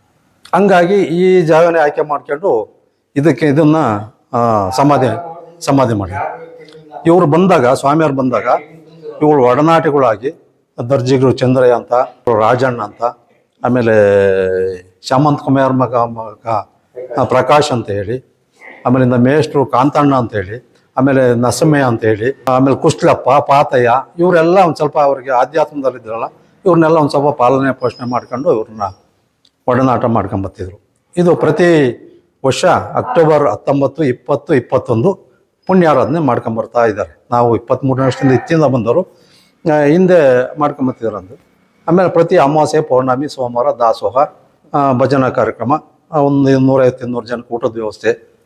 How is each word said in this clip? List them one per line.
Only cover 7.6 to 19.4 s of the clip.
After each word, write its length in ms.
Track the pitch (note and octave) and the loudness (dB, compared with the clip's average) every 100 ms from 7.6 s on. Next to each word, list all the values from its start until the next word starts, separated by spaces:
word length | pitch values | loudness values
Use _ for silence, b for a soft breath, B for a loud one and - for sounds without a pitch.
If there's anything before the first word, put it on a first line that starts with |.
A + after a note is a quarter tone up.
| B2 | 2
ಸ್ವಾಮಿಯವ್ರು 480 | C3+ C#3 D3+ D3+ C3+ | 0 0 0 0 -2
ಬಂದಾಗ, 300 | C3 A2 A#2+ E3+ - - - - - - | -2 -2 -2 -4 -4 -20 -20 -20 -16 -2
ಇವ್ರು 220 | D3+ C#3+ | 2 4
ಒಡನಾಟಿಗಳಾಗಿ 1000 | B2 B2+ D#3+ E3 D3+ C#3+ B2 G#2 C3 - _ _ _ - A#2+ | 4 2 2 2 2 0 0 -2 -6 -10 _ _ _ -10 -4
ದರ್ಜಿಗಳು 420 | B2 B2 C3+ C3 | -2 0 2 2
ಚಂದ್ರಯ್ಯ 420 | - B2+ C3 B2 | 2 0 2 2
ಅಂತ, 200 | A#2 A2+ A#2+ C3+ - B2 G#2+ | 2 0 -2 -2 -6 -2 2
ರಾಜಣ್ಣ 420 | A2 B2 C3 A#2+ | 2 2 -2 -4
ಅಂತ, 220 | G#2 - A#2+ - _ _ _ _ B2+ | -8 -6 -6 -6 _ _ _ _ -2
ಆಮೇಲೆ 280 | B2+ A2+ G#2+ G2+ G2+ G2 F#2+ F#2 F#2 F#2+ F2+ F#2 _ | 0 2 4 4 4 2 0 -2 -2 -4 -8 -16 _
ಶಾಮಂತ್ 400 | - C3+ D3+ C#3 | -4 0 0 0
ಕುಮಾರ್ 320 | - C3+ C3+ | -2 0 0
ಮಗ, 220 | C3 A#2+ A#2+ | 0 -2 -2
ಮಗ, 520 | A#2 A2+ A2 G#2 A2+ G#2+ - _ _ - - C#3 | -4 -8 -16 -12 -8 -6 -8 _ _ -18 -8 -4
ಆ, 40 | |
ಪ್ರಕಾಶ್ 480 | A#2+ B2+ B2+ D3 C#3+ | 0 0 2 2 2
ಅಂತ 180 | B2 G#2+ | -4 -4
ಹೇಳಿ, 540 | G2+ G2 B2+ - _ _ _ B B B2+ | -6 -6 -10 -12 _ _ _ B B 0
ಆಮೇಲಿಂದ 280 | C3 B2 | 2 2
ಮೇಷ್ಟ್ರು 520 | B2 B2+ D3+ | 2 2 2